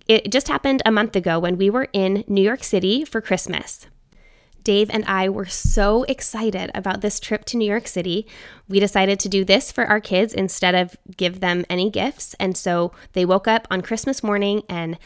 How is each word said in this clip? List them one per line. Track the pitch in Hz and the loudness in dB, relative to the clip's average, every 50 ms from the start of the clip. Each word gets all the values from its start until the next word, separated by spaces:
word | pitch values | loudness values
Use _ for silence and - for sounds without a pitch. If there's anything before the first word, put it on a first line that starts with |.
| _ | _
it | - 220 220 - - | 2 4 4 4 2
just | 202 262 277 - | 0 0 0 0
happened | 294 285 - 269 269 262 - | -2 -2 0 0 0 2 2
a | - 226 | 2 4
month | 214 240 240 - | 4 2 2 0
ago | 196 170 180 165 165 | 0 0 2 0 0
when | 170 175 180 180 | 0 0 0 2
we | 196 196 | 2 2
were | 208 254 262 - - | 2 0 -2 -2 -2
in | 202 190 185 196 202 202 - | 0 0 0 0 -2 -2 0
New | 202 196 190 | 2 4 4
York | 208 240 269 - | 4 2 0 -2
City | - - 190 180 185 214 262 311 | -2 0 0 2 2 2 0 -2
for | - - 226 | -4 -4 -6
Christmas. | 208 - 185 180 - - 180 - - - - - - - - _ _ _ _ - - - _ _ _ _ - - - | -4 -2 -2 -2 -2 -4 -6 -8 -8 -10 -12 -14 -16 -20 -20 _ _ _ _ -20 -20 -20 _ _ _ _ -20 -6 -2
Dave | - 202 202 214 208 | 2 2 4 2 2
and | 214 220 214 | 0 -2 -2
I | - 196 190 190 190 | 0 0 0 0 0
were | 196 208 196 | -2 -4 -6
so | 180 - - - - - 220 202 202 214 233 262 | -8 -6 -4 0 2 4 4 4 4 4 2 2
excited | - 262 - - - - 220 220 220 196 185 - - - | 0 -2 -4 -6 -6 -6 -4 -2 -2 -2 -4 -6 -6 -6
about | - 185 196 185 190 196 | -6 -4 -4 -4 -2 -4
this | 208 - - | -4 -4 -6
trip | - - 214 208 - | -6 -4 -6 -6 -4
to | - - 240 | -4 -4 -2
New | 220 208 | 0 0
York | 202 233 240 | 0 -2 -4
City. | - - 185 170 185 170 196 220 - - - - - - - _ | -4 -6 -4 -4 -2 -2 -4 -4 -6 -12 -20 -20 -20 -20 -20 _
We | - 190 196 | -2 2 2
decided | 196 196 - 202 190 190 202 196 | 2 2 4 2 2 2 2 0
to | - 196 | -2 0
do | 190 196 190 | 0 2 4
this | 185 190 240 269 - | 4 4 4 4 0
for | - - 240 | -2 -2 0
our | - 208 214 | 2 2 0
kids | 208 - 196 180 208 220 - | 0 0 0 2 2 0 0
instead | - 190 185 - - - 180 180 | -2 -4 -2 -2 0 0 2 4
of | 180 180 180 - - _ - 180 - | 2 2 0 -4 -12 _ -18 -6 -2
give | 185 180 180 185 | -2 -2 -2 -2
them | 185 180 175 175 175 - | -2 0 0 0 -2 -2
any | 185 180 185 214 | -2 0 0 0
gifts. | 208 208 - 262 285 - - - - - | 0 -2 -2 -4 -4 -6 -10 -10 -6 -4
And | 202 190 185 | -2 -2 0
so | - - 185 175 175 175 175 - - - - - | 0 0 0 0 0 0 -2 -4 -10 -20 -8 -2
they | 190 180 | 0 2
woke | 175 185 196 - | 2 2 2 4
up | - 220 226 - - | 2 2 2 0 -2
on | 185 185 180 | -4 -4 -4
Christmas | - 233 220 - 277 269 - - | -4 -6 -4 -4 -4 -4 -2 -2
morning | 214 208 202 202 202 202 214 208 - | -2 0 0 0 0 -2 -2 -4 -6
and | 180 170 165 165 170 - - | -8 -8 -6 -6 -8 -10 -14